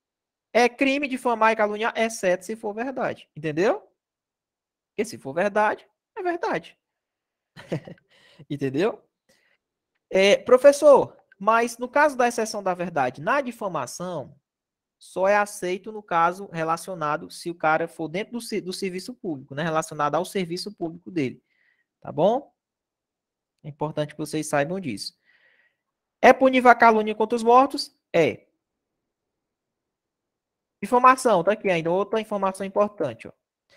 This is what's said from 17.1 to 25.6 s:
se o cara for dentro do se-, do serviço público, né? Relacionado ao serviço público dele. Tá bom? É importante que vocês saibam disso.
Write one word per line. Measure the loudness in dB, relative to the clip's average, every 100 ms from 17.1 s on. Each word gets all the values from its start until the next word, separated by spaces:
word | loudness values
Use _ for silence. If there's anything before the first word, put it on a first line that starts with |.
| -4 -6
se | -12 -12
o |
cara | -2 0 0 -2
for | -6 -8
dentro | -8 -8
do | -10
se-, | -8 -8
do | -8
serviço | -8 -8 -8 -12
público, | -12 -10 -10 -10
né? | -6
Relacionado | -2 -2 -4 -4 -2 0
ao |
serviço | -2 -4 -4 -6 -10
público | -8 -10 -10 -8
dele. | -4 -4 -6 _ _ _ _ _ _
Tá | -10
bom? | 0 0 0 -6 _ _ _ _ _ _ _ _ _ _ _
É | -20
importante | -8 -6 -6 -8
que | -8
vocês | -8 -6 -2
saibam | -2 -2 -4
disso. | -8 -8 -10 -14 _ _ _ _